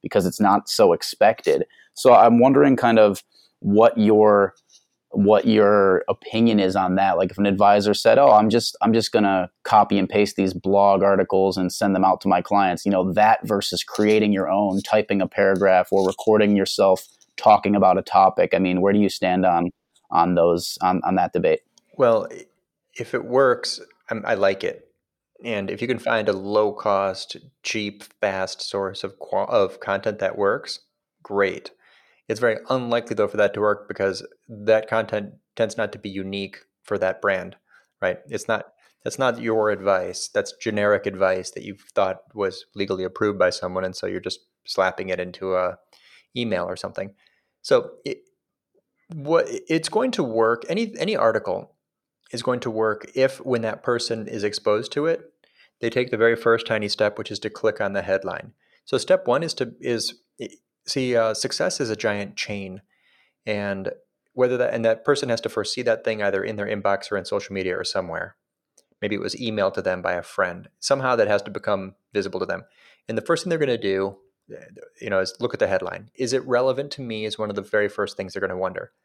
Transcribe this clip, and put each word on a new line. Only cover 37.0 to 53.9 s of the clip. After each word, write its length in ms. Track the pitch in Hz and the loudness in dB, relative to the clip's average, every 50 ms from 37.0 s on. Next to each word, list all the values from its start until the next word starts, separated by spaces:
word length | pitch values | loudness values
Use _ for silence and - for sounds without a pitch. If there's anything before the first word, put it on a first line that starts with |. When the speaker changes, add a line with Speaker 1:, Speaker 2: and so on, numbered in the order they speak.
| 95 95 92 - | 0 -2 -2 0
Speaker 2:
brand, 360 | - 101 98 92 90 92 90 _ _ _ _ _ _ _ _ _ | 0 0 0 0 -4 -10 -14 _ _ _ _ _ _ _ _ _
right? 180 | 98 92 92 - - - | -4 -4 -4 -4 -10 -10
It's 200 | 113 101 - - | -10 -8 -4 -4
not, 180 | 110 104 - - _ _ _ _ _ _ | -4 -4 -4 -12 _ _ _ _ _ _
that's 160 | _ 120 - - | _ -10 -4 -2
not 240 | 135 127 117 117 | -2 -2 -2 -2
your 280 | 117 113 110 110 107 107 | -4 -2 0 0 0 0
advice. 600 | 101 92 95 101 98 92 92 95 90 - - - | -2 -2 0 0 0 0 -2 -6 -8 -10 -12 -4
That's 220 | - 104 98 - - | -4 -4 -4 -4 -12
generic 480 | _ - 117 107 104 104 104 104 98 - | _ -6 -4 -2 0 2 2 2 0 -2
advice 460 | 101 95 92 95 92 92 92 90 - | -6 -2 0 0 0 0 -2 -6 -10
that 140 | - - - | -14 -14 -14
you've 200 | 101 98 _ _ - _ | -14 -16 _ _ -6 _
thought 280 | 107 98 95 95 - _ _ | -2 0 0 -2 -8 _ _
was 320 | _ 104 101 95 95 - - _ _ | _ -4 -4 -4 -4 -8 -20 _ _
legally 300 | 104 101 98 98 92 92 | -8 -6 -4 -4 -6 -6
approved 340 | 90 - - 107 104 101 92 | -8 -4 -2 -2 -2 0 2
by 120 | 95 90 | 0 0
someone, 340 | 90 - - 90 92 92 95 | 0 -2 -8 -6 -6 -6 -6
and 100 | 95 92 | -6 -8
so 120 | - - | -8 -10
you're 140 | 95 95 92 | -8 -8 -8
just 200 | - 92 - - _ _ _ _ _ | -8 -10 -12 -12 _ _ _ _ _
slapping 460 | - - - 95 92 - - 95 95 | -8 -2 -2 -2 -2 -2 -6 -6 -6
it 100 | 92 87 | -6 -6
into 340 | 90 90 87 - 95 95 92 | -6 -10 -10 -10 -6 -4 -2
a 220 | 92 90 90 90 _ _ _ _ _ _ _ _ _ _ _ _ | -2 -2 -2 -6 _ _ _ _ _ _ _ _ _ _ _ _
email 300 | 127 120 113 98 90 87 | -8 -4 -4 -4 -4 -4
or 120 | 90 90 | -6 -8
something. 360 | - - 95 - - 95 98 _ _ _ _ _ _ _ _ _ _ | -10 -12 -12 -10 -10 -12 -12 _ _ _ _ _ _ _ _ _ _
So 300 | _ - 139 120 - - - _ _ | _ 2 2 2 2 -2 -18 _ _
it, 160 | 135 131 - _ _ _ _ _ _ _ _ _ _ _ _ _ _ _ _ _ _ | -12 -12 -12 _ _ _ _ _ _ _ _ _ _ _ _ _ _ _ _ _ _
what, 340 | 175 151 139 147 165 165 - - 175 - - - | -16 -12 -4 0 0 0 0 -2 -6 -12 -4 -2
it's 220 | 160 160 156 - | -2 -2 -2 -2
going 220 | - 220 254 262 | -2 -2 -2 -2
to 100 | 233 - | -2 -4
work. 400 | 156 120 110 113 113 110 117 117 - - | -4 -2 0 2 2 2 0 -2 -4 -6
Any, 240 | 175 214 233 208 - - | -4 -4 -4 -6 -6 -6
any 180 | 160 208 220 | -6 -4 -2
article 580 | - - 113 110 104 - 98 92 - - _ _ _ _ _ _ _ _ _ _ _ _ _ | 0 0 2 0 0 -4 -4 -6 -6 -8 _ _ _ _ _ _ _ _ _ _ _ _ _
is 100 | - 117 | -14 -8
going 180 | 117 127 123 123 | -4 -4 -4 -4
to 100 | - 127 | -6 -6
work 400 | 110 110 110 110 104 107 - - _ | -4 -2 -2 -2 -2 -4 -10 -10 _
if, 220 | 131 131 131 131 - - | 0 0 0 -2 -6 -6
when 160 | 131 123 117 | -4 -4 -2
that 200 | 113 110 101 - | -2 -6 -6 -4
person 460 | - - | -4 -4